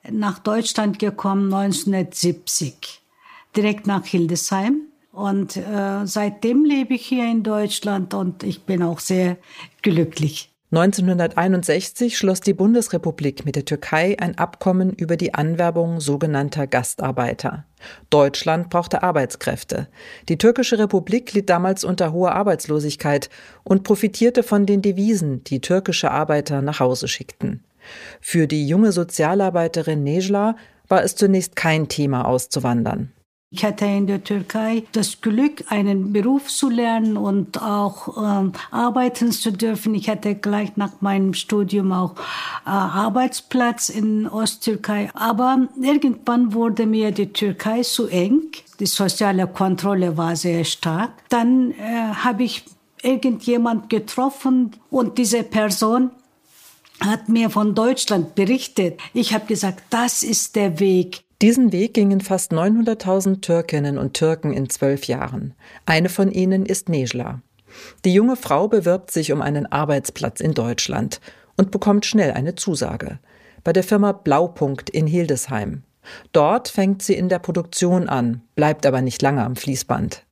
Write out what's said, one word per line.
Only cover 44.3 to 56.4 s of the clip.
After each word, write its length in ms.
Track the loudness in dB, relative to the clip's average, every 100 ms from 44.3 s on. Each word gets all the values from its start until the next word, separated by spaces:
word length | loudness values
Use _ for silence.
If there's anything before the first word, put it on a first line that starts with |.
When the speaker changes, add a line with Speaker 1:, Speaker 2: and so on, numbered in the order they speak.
| -2 -4 -2 -4 -2 -2 -2 -4
Speaker 1:
Aber 520 | -2 -2 2 2 2 0 0
irgendwann 720 | 2 2 2 0 0 2 2
wurde 320 | 2 0 2
mir 260 | 2 2 0
die 220 | 0 -2
Türkei 480 | -2 -2 -2 -2 -2
zu 260 | 0 -2 0
eng. 420 | 0 2 2 0 -14 _ -6
Die 60 | -4
soziale 600 | 0 0 2 2 2 0
Kontrolle 720 | 0 0 0 0 0 0 0
war 180 | -2 -2
sehr 280 | -2 0
stark. 480 | -2 -4 -2 -2 -4 -8 _
Dann, 400 | 2 4 4 2
äh, 420 | -4 -6 -4 -4 -2
habe 200 | -2 0
ich 220 | -2 -4 -14 _ _ -4
irgendjemand 840 | 0 2 0 -2 0 2 2 0 -2
getroffen 840 | -4 -2 -2 -2 -2 0 2 2 -4 _
und 260 | -2 0 0
diese 260 | 0 0
Person 680 | 0 0 0 0 2 2 0 -4 _ _